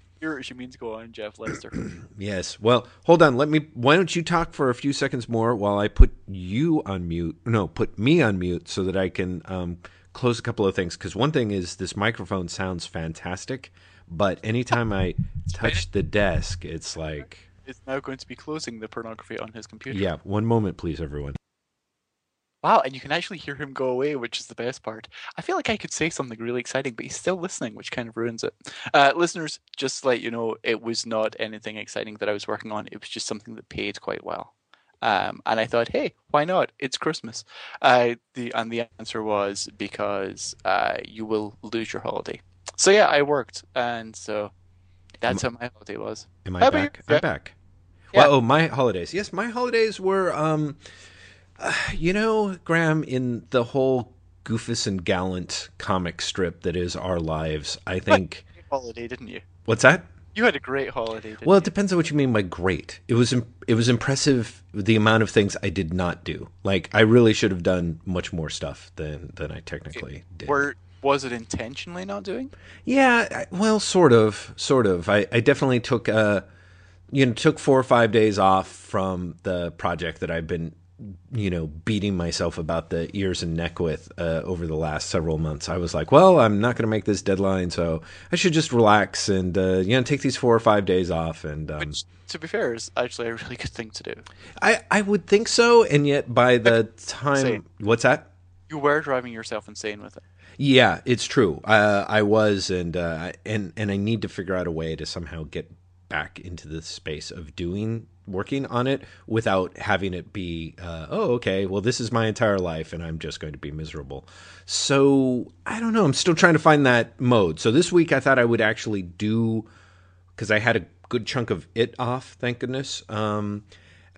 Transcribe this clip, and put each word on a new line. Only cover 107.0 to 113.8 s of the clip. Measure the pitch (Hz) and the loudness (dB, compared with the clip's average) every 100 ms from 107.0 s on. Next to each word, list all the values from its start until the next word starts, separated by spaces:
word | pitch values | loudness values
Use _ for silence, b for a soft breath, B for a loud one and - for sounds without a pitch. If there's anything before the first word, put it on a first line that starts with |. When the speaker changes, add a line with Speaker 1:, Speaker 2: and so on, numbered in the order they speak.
| - 80 - | -10 -10 -12
Speaker 2:
of | - 76 - | -14 -14 -10
doing, | 87 98 110 113 110 _ - | -6 -6 -6 -6 -10 _ -10
working | 95 104 139 131 | -8 -6 -6 -4
on | 120 127 | -2 -2
it | 139 B B - | -2 B B -4
without | 110 113 95 90 - | -2 2 0 0 -4
having | - 95 95 | -2 0 -2
it | 90 82 | -6 -8
be, | 104 87 85 80 - | -8 -6 -6 -8 -12
uh, | 90 82 78 | -12 -12 -6
"Oh, | 208 196 | -2 0
okay, | 120 104 95 98 | 0 0 0 0
well, | 101 | 0
this | 104 127 | 0 -2
is | 117 | 0
my | 117 110 | 0 0
entire | 104 110 98 | 2 2 2
life, | 87 80 80 | 0 -4 -8
and | 82 | -8
I'm | 82 80 | -8 -8
just | 80 - | -8 -10
going | 78 | -12
to | 71 | -10
be | 71 | -10
miserable." | 76 | -10